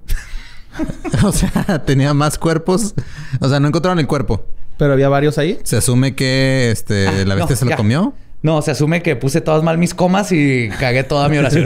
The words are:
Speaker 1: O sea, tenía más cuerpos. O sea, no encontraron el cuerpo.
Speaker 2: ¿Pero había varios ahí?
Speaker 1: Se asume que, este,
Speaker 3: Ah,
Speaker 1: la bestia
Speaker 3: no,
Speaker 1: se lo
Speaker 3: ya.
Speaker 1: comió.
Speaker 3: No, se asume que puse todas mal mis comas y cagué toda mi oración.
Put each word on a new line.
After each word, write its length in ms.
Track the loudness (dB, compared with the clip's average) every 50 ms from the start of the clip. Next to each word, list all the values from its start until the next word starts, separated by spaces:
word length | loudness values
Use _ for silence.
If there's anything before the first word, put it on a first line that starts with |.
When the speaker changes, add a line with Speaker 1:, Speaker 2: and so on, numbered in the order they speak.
| -4 -2 -2 -2 -4 -6 -10 -10 -10 -12 -16 -16 -16 -12 -10 -8 -6 -6 -8 -8 -8 -4 0 2 2
Speaker 1:
O 60 | 2
sea, 540 | 2 0 0 0 0 -2 0 0 -2 -2 0
tenía 260 | 0 2 2 2 2 2
más 220 | 0 0 0 -2
cuerpos. 580 | 0 0 0 0 0 0 0 0 0 0 -2 -4 -4 -6 -6 -8 -12 -10 -6 -4 -2
O 80 | 0 0
sea, 120 | 2 2
no 80 | 2 2
encontraron 320 | 0 0 0 0 0 0
el 80 | 0 0
cuerpo. 360 | 0 -2 0 -2 -2 -2 -2 -4 -4 -4 -4 -4 -2
Speaker 2:
¿Pero 160 | 0 2 2 4
había 160 | 4 4 4
varios 300 | 4 2 2 2 0 0
ahí? 220 | 0 -2 -2 -2 -2
Speaker 1:
Se 140 | -2 0
asume 400 | 0 2 2 2 2 2 2 0
que, 540 | -2 -2 0 2 2 2 2 2 2 2 2 0
este, 340 | 0 -2 -2 0 0 2
Speaker 3:
Ah, 60 | 2 2 0 0
Speaker 1:
la 120 | 0 0
bestia 180 | 0 0 0 0
Speaker 3:
no, 20 |
Speaker 1:
se 80 | 0 0
lo 60 | 0
Speaker 3:
ya. 60 | 0
Speaker 1:
comió. 360 | 0 0 2 2 2 0 -2 -4 -6 -12 -14 -8 -4 -2
Speaker 3:
No, 180 | 0 0 0
se 120 | 0 -2 0
asume 280 | 0 0 0 0 0
que 140 | 0 -2 -2
puse 260 | 0 -2 0 0 0
todas 220 | 0 2 2 2 2
mal 160 | 2 2 2
mis 160 | 0 0 0
comas 380 | 0 0 2 2 2 0 2 2
y 360 | 2 2 2 2 0 0 -2 -4 -2
cagué 240 | -2 0 0 0 0
toda 240 | 0 0 0 0 2
mi 100 | 2 2
oración. 260 | 2 2 2 2 2